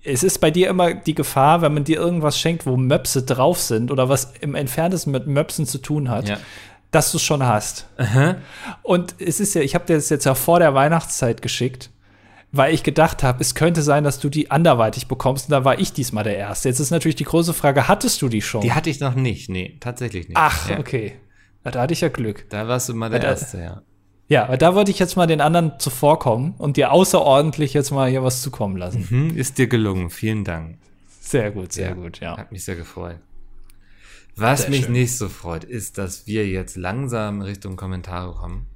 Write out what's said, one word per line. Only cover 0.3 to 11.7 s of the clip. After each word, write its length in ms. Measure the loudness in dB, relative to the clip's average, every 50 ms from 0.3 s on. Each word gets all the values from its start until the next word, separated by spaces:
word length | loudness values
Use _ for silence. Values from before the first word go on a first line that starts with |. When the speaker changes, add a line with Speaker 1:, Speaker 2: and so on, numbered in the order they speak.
| 2 4
Speaker 1:
bei 120 | 2 2
dir 180 | 4 4 2 2
immer 240 | 4 2 2 2 0
die 200 | -2 -4 -4 -2
Gefahr, 460 | -2 -4 -2 2 4 6 6 6 4
wenn 140 | 4 2 2
man 100 | 0 0
dir 140 | 0 0 0
irgendwas 400 | 2 0 0 0 0 0 0 0
schenkt, 260 | 0 0 -2 0 -2
wo 100 | 0 0
Möpse 480 | 2 2 2 2 2 0 0 -2 -2 0
drauf 360 | -2 0 2 4 2 2 2
sind 300 | 0 0 0 0 0 0
oder 180 | 0 0 2 2
was 240 | 2 0 0 -6 -10 -8
im 140 | -6 -4 -4
Entferntesten 560 | -4 -4 -4 -2 0 0 0 0 0 -2 -2
mit 140 | -2 -2 -2
Möpsen 400 | 0 0 0 0 0 -2 -4 -4
zu 120 | -4 -4 -8
tun 300 | -4 -4 -2 -2 0 -2
hat, 200 | -2 -2 -2 -4
Speaker 2:
Ja. 100 | -4 -6 -8 -16 -20 -20 -20 -20 -20 _ _ _
Speaker 1:
dass 200 | 2 2 2 2
du's 100 | 0 -2
schon 220 | 0 0 0 2 2
hast. 440 | 2 2 2 0 -4 -10 -12 -14 -16 -6 -4
Speaker 2:
Aha. 380 | -2 2 4 4 4 4 2 -2 -8 -16 -18 -16 -16 -16 -16 -12
Speaker 1:
Und 340 | _ 0 0 0 0 -4 -12 -8
es 200 | -6 -4 -2 -2
ist 120 | -2 0 0
ja, 60 | 0
ich 140 | 0 2 0
hab 100 | -2 0
dir 100 | 2 2
das 120 | 2 2 0
jetzt 160 | 0 2 2
ja 100 | 0 0
vor 260 | 2 2 4 6 6
der 120 | 6 6
Weihnachtszeit 680 | 6 4 4 4 2 0 0 -4 -4 -2 0 0 0 -2
geschickt, 480 | -4 -6 -2 -2 -2 -2